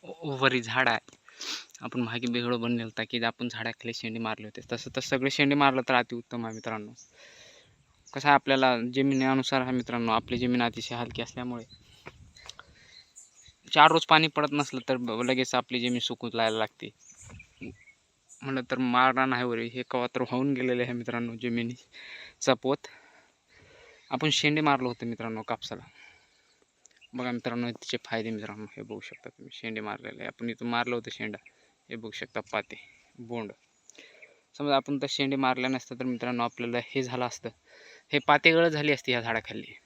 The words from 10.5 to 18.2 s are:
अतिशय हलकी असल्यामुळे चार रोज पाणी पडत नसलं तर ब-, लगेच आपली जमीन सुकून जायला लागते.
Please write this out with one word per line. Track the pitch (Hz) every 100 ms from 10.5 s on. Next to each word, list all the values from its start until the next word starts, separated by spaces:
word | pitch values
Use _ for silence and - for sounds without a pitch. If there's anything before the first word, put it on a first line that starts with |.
| 123
अतिशय | 120 113 113
हलकी | 120 123 131
असल्यामुळे | 117 - 123 120 117 - _ - - - - - - - - - - - - - - _ - _ -
चार | 160 156
रोज | 160 -
पाणी | 160 160
पडत | 147 147
नसलं | 143 143 131 117
तर | 131
ब-, | 120 110
लगेच | 123 127 127
आपली | 127 120 127
जमीन | 123 123
सुकून | - 120 120
जायला | 113 113 110
लागते. | 107 _ 107 - - - - - - _ - - - _ _ _